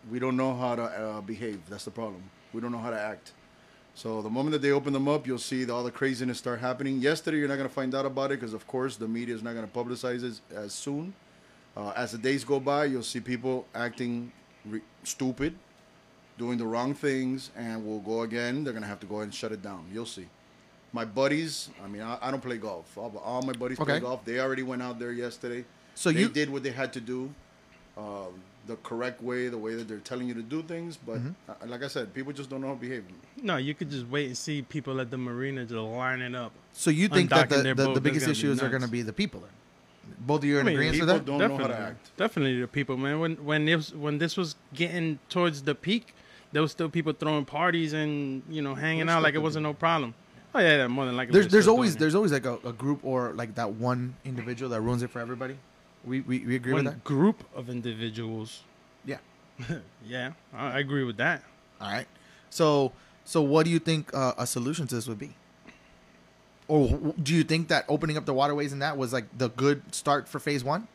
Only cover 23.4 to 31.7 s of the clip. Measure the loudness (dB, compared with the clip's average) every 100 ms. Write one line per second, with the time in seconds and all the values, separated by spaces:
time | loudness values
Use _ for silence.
23.4 | -2 -4 -4 -4 0 0 0 -6 -4 -2
24.4 | 0 -2 -4 -4 -6 -6 -6 -6 -8 -8
25.4 | -8 -8 -10 -20 -20 -2 2 4 2 2
26.4 | -2 -2 -4 -4 -4 -6 -6 -6 -6 -12
27.4 | -20 _ -20 -20 -20 -14 -10 -10 -10 -14
28.4 | -20 -20 -14 -12 -8 -4 -4 -6 -4 -2
29.4 | -2 -4 -6 -6 -8 -10 -8 -6 -4 -6
30.4 | -6 -6 -6 -8 -8 -10 -8 -6 -6 -8
31.4 | -14 -14 -10